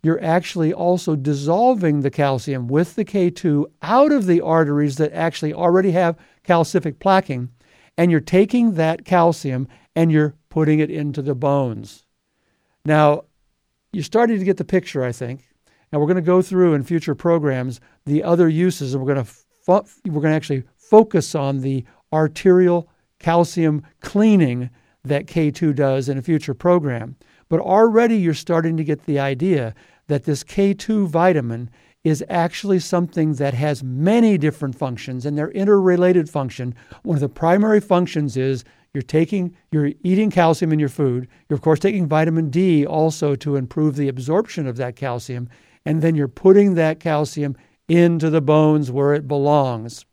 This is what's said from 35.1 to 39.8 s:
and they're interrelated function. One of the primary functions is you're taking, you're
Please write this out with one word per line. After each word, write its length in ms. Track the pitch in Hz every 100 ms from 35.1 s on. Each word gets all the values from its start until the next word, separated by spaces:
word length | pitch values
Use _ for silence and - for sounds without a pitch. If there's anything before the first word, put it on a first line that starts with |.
| 127 135
and 120 | 147
they're 140 | 151
interrelated 760 | - 196 202 185 175 180 180 151
function. 460 | 147 131 - 123 120 _ -
One 120 | - 156
of 60 |
the 80 | 139
primary 500 | - 160 190 214 214
functions 560 | 208 180 180 160 147 127
is 300 | 131 131 - _ _
you're 80 | 143
taking, 540 | 127 156 165 202 180 _ _
you're 220 | 156